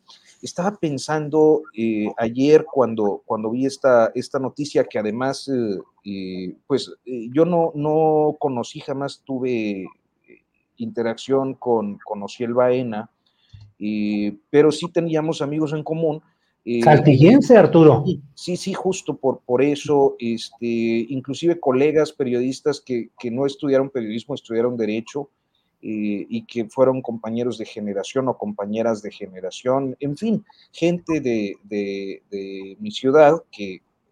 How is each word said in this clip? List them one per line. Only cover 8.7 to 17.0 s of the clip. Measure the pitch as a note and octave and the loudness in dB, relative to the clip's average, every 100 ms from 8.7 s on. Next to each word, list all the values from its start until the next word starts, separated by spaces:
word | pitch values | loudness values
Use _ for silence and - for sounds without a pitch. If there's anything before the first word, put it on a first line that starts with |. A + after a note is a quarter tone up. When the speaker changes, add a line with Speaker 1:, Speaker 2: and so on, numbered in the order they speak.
| D3+ | -10
Speaker 1:
jamás | D3+ C3+ C#3 - | -10 -8 -8 -10
tuve, | - C3 B2+ A#2 A2 F#2+ | -10 -6 -4 -2 -4 -6
eh, | F2+ - _ _ _ A#1 _ _ _ - | -10 -18 _ _ _ -20 _ _ _ -12
interacción | A2+ A2+ A2+ A2+ - C3+ C3+ | -8 -4 -4 -4 -2 0 0
con, | B2+ B2 A2+ G#2 G2 | -4 -2 0 -2 -8
con | - G#2 | -10 -10
Ociel | G2+ - A#2 | -10 -8 -2
Baena, | A#2+ B2 B2+ B2 G#2+ A2 _ _ _ _ G2+ G#2 _ | 2 2 2 -2 -6 -10 _ _ _ _ -20 -20 _
eh, | G#2+ G#2+ G#2 G#2 G#2 G2+ _ | -6 -2 -2 -2 -4 -6 _
pero | D3 D3+ | 4 4
sí | D3 E3+ | 2 -4
teníamos | F3 E3 D#3 D#3 D#3 | -4 -2 -2 -2 -4
amigos | C#3+ D3+ D3 | -4 -4 -4
en | D#3 | -6
común. | D3+ D#3+ D#3+ D#3 - _ _ _ | -6 -4 -4 -4 -12 _ _ _
Eh, | A#2 A#2+ | -6 2
Speaker 2:
Saltillense, | A#2+ D3 | 6 6